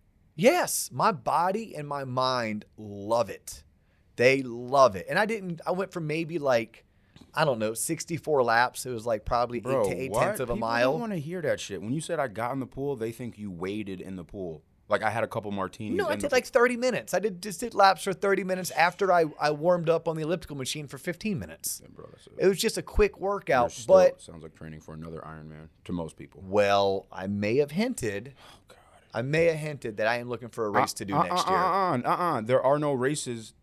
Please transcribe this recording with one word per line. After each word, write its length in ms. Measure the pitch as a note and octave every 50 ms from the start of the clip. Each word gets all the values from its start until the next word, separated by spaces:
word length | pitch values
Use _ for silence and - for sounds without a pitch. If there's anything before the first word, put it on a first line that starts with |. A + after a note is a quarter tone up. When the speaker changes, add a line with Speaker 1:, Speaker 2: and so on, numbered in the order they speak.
| _ _ _ _ _ _ -
Speaker 1:
Yes, 540 | D3+ G3 C4 F4 F4+ - - - - - - A#2+
my 180 | C3+ F3+ A3
body 640 | F#3 B2 A2+ C3 C3+ D#3 E3+ F#3+ G3 A3+ A3+ - -
and 120 | D3+ D3
my 160 | D3 C#3+ C#3 C3+
mind 640 | C3 B2 C3 C3 C3 B2+ B2 A2+ A2 G#2 G#2+ - _ _
love 520 | - G#2+ G#2 G2+ G2+ G2 G#2+ A2+ A#2+ A2 G2
it. 340 | - - - - - - - _ _ _ _ _ _ _ _ _ -
They 260 | - A#2+ C3 C3+ C#3 C3
love 520 | A#2+ A#2 A#2+ B2 B2 C3+ C#3 C3 A#2 F#2+
it. 120 | F2+ D#2+ C3
And 80 | D3
I 80 | F#3+ A3
didn't, 360 | G#3 A3+ G3+ F#3+ F3+ E3 - -
I 60 | E3
went 200 | F3+ F#3 F#3+ F#3
from 140 | - F3+ D#3
maybe, 300 | D3+ D3+ E3 E3+ D3+ E3+
like, 480 | D#3 C#3 C3+ B2 A#2 A#2 - - - _ _ _ _ _ _ _ - - _ -
I 120 | D3 D#3+
don't 120 | D3 A#2+
know, 160 | A2 G#2+ G#2+ A#2
sixty-four 720 | - - - E3 D#3 - - E3+ - - D#3 D3+ C3+ A#2+
laps. 420 | A#2 A2+ A#2 B2 B2 - - -
It 60 | B2+
was, 140 | B2 A2 G#2+
like, 200 | A#2+ A2+ G#2+ -
probably 340 | - B2 A#2+ B2 A#2+ A#2+ A2+
Speaker 2:
Bro, 280 | G2 B2+ C3+ B2+ G#2
Speaker 1:
eight 20 | F#2+
to 60 | F2+
eight 160 | F2+ C3+ - G2+
tenths 260 | B2 D3+ F#3+ G#3+ -
Speaker 2:
what? 20 |
Speaker 1:
of 80 | B2+ A#2
a 20 | A#2
Speaker 2:
People 140 | - A2+
Speaker 1:
mile. 240 | A2+ A#2 A#2 B2 C3+
Speaker 2:
don't 100 | D3+ A#3+
wanna 160 | A#3 A3 G3
hear 240 | D#3+ C3 E3 F3+ F#3
that 180 | D3+ B2 G#2 F2+
shit. 220 | - - G2 E2
When 120 | F#2+ A2+ C#3
you 60 | D#3+
said 180 | - - E3+ D3+
I 80 | C#3
got 240 | A#2 F#2+ G#2+ A#2 B2 C#3
in 60 | C3+
the 60 | B2
pool, 280 | G#2 - C3+ C3+ C#3+ C#3
they 160 | A2 A2+ A#2
think 260 | A#2 - B2 A2+ F2+ G2+
you 100 | G#2 G2
waded 500 | F2+ E2 F#2 F#2+ G#2 G#2+ G2+ G2 F#2+ F2+
in 140 | C2 F#2 F#2+
the 60 | F2+ E2
pool. 380 | - - G2+ F2+ E2+ D#2 D2+ _ _ _ _ _
Like, 140 | - G#2 F#2+
I 80 | A2 G#2+
had 140 | G#2+ A#2 A2
a 40 |
couple 220 | - - A2+ G#2 G#2
martinis 460 | G2+ G2 F#2+ F2+ - - A2 G#2+ -
Speaker 1:
No, 120 | G4+ F#4+ D#4
I 40 | -
Speaker 2:
in 60 | G#3
Speaker 1:
did, 100 | C#4+ -
Speaker 2:
the 60 | C4
Speaker 1:
like, 100 | B3 A#3+
thirty 320 | - - A#3+ A#3+ B3 B3
minutes. 360 | A#3 B3 B3+ G#3 C3 A2 - -
I 60 | G3+
did, 220 | F#3+ A3 F3+ F3
just 180 | - G#3+ F3 -
did 120 | B3 A3+ -
laps 300 | G3+ G3 F#3+ F3+ - -
for 100 | G3+ F#3
thirty 300 | - G3+ G3 G3 F#3+ F#3+
minutes 280 | F#3 F#3 F#3 F3+ -
after 400 | - D3+ E3 F3+ F3 - G3+ F#3
I, 140 | F3 F3 E3 D3 - -
I 120 | D3 D3+
warmed 380 | D3+ D3 D#3 F3+ F3+ F3 D#3+ E3
up 180 | E3 D#3 -
on 80 | E3+ D#3
the 60 | D#3+
elliptical 340 | D#3 D#3 F3+ E3+ - - D3
machine 300 | C#3 B2+ - - D3+ D3
for 100 | A#2+ C#3+
fifteen 420 | C3 - F3+ E3 - - A3 F#3+ A2+
minutes. 420 | F#2 - E2 - - - - -
Speaker 2:
Yeah, 80 | - - -
bro, 140 | - - -
that's 160 | - - -
it. 60 | - -
Speaker 1:
It 100 | - D#3+
was 120 | F#3+ G3 D3+
just 180 | A3+ G#3+ -
a 60 | F#3 -
quick 340 | - - - G#3 G3 - -
workout, 440 | F3 G3 G3+ F#3+ - - C#3 B2 A#2+
Speaker 2:
You're 40 | - - -
still, 140 | A2+ - F#3+
Speaker 1:
but 260 | F#3 F3+ F3+ - -
Speaker 2:
sounds 220 | - - E2+ D#2+ D#2
like 100 | D#2+ -
training 280 | - E2 D#2+ D#2 D#2
for 120 | - - D#2
another 280 | D#2 D#2+ E2 D#2+ D#2
Ironman 480 | - D#2 D#2+ D#2 D#2 D#2 D#2 D#2 D#2 D#2 _ _ -
to 60 | - F2+
most 240 | F2 E2 D2+ -
people. 260 | - D2+ - - D2+ F#2+
Speaker 1:
Well, 640 | F#2 G2 G#2 G2+ G2 G2+ G2+ G2 G2 F#2+ F#2+ - -
I 160 | - F#2 F#2
may 300 | G2 G2+ G2+ G#2 G#2+ A#2+
have 140 | C#3+ C#3+ C#3+
hinted. 640 | D3+ G3 A3+ C4 A#3+ - B2+ G#2 G2 G2+ A#2+ C#3 C3
Speaker 2:
Oh, 220 | - - - - - _
God. 100 | _ - _ _ _ _ - _ _
Speaker 1:
I 100 | - A2+ B2
may 220 | C#3 D3+ E3 E3
have 100 | E3 D#3
hinted 400 | D3+ D#3 D3+ D3 B2+ - A#2 G#2
that 100 | G#2+ G#2+
I 100 | A2+ A#2+
am 120 | A#2+ A#2+ B2
looking 200 | A#2+ A2+ B2 A2
for 160 | - A#2+ A2
a 20 | G#2
race 220 | G2+ B2 C3+ C3
Speaker 2:
Uh, 60 | -
Speaker 1:
to 80 | - G#2+
do 100 | F#2+ C#3+
Speaker 2:
uh, 80 | D3+ E3
Speaker 1:
next 240 | F3 F3+ F3+ -
Speaker 2:
uh, 40 | F#3
Speaker 1:
year. 60 | F#3+ F3
Speaker 2:
uh, 380 | F#3 F3+ F3+ G3 F#3+ F3+ C#3+
uh, 40 | B2 -
uh, 320 | D3+ F3 D3+ F3+ E3+ D3
uh. 40 | A#2
There 200 | A2 A2+ B2+ B2+
are 160 | - C3 D3
no 160 | D3 D3+ D3 C#3
races 600 | A#2+ B2+ C#3+ D3+ D3 - B2+ A#2+ A2+ A2 - _ _